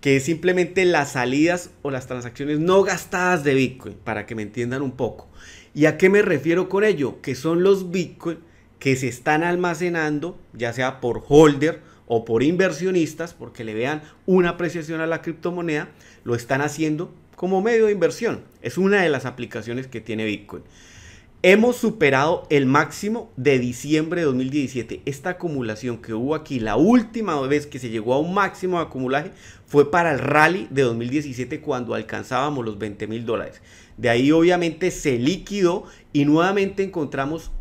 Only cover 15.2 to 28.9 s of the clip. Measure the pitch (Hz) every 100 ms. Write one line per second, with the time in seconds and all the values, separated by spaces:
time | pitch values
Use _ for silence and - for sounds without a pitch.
15.2 | 160 160 175 175 170 151 170 - - -
16.2 | - 117 120 135 147 147 156 151 180 -
17.2 | _ - 185 190 208 233 220 202 165 -
18.2 | 226 127 - _ 120 170 190 202 175 135
19.2 | 123 123 120 117 107 120 131 120 110 110
20.2 | 110 101 - 92 - - - - - -
21.2 | - - 180 202 240 240 226 - 147 131
22.2 | 151 175 - 147 131 139 151 - 202 233
23.2 | - - 127 131 123 123 143 156 160 170
24.2 | 160 127 131 147 131 131 113 95 - 139
25.2 | 185 180 175 143 117 107 127 113 - 110
26.2 | 127 156 156 131 110 107 175 247 - 233
27.2 | 208 151 135 147 143 135 120 110 107 131
28.2 | 165 190 190 - 185 175 156